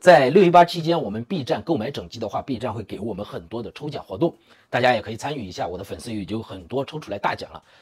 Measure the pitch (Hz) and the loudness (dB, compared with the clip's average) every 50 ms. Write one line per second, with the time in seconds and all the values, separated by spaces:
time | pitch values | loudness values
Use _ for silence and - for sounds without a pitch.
0 | - 180 175 151 135 123 143 214 190 175 170 175 175 170 - 175 156 160 170 165 | 8 8 8 10 8 6 6 6 6 8 8 8 8 8 4 -2 -2 0 0 0
1 | 123 101 101 113 120 - 196 170 123 - 220 - - - 170 110 107 - 143 117 | -2 -4 -6 -8 -6 -6 -6 -6 -4 -4 -4 -4 -2 -2 -2 -2 -2 -4 -6 -8
2 | 92 85 - 110 110 101 - - - - 131 110 - 120 101 110 98 - 104 85 | -10 -12 -10 -10 -10 -6 -6 -8 -6 -6 -8 -6 -6 -6 -6 -8 -10 -10 -10 -10
3 | 101 117 98 90 104 - - 113 82 76 - 120 - 90 - - 147 156 143 139 | -8 -8 -8 -8 -10 -10 -10 -14 -12 -10 -10 -10 -10 -10 -12 -12 -12 -10 -10 -10
4 | - - 98 98 151 165 - _ _ _ _ _ _ _ - 101 117 123 123 110 | -12 -10 -4 -2 -2 -2 -2 _ _ _ _ _ _ _ -2 2 4 4 4 2
5 | 101 - 113 113 - 139 147 - 104 92 90 - 95 87 90 92 - - - - | -2 -6 -10 -8 -8 -8 -6 -6 -8 -10 -8 -8 -6 -6 -6 -10 -10 -12 -12 -12
6 | - 120 110 104 95 78 104 110 110 - 107 95 90 - 117 135 135 - - 156 | -10 -10 -8 -8 -8 -6 -8 -8 -8 -10 -14 -16 -14 -6 -6 -6 -6 -6 -8 -12
7 | - - 101 101 - 113 113 - - - - 76 - _ _ _ | -10 -8 -8 -4 -4 -4 -4 -4 -10 -14 -16 -20 -20 _ _ _